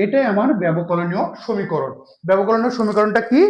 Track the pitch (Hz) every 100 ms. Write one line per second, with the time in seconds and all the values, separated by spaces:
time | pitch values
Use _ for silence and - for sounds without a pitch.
0 | 202 269 262 196 254 233 175 160 170 170
1 | 170 190 - - - 208 180 156 135 -
2 | - _ 165 190 202 226 240 - 214 208
3 | 208 220 226 262 403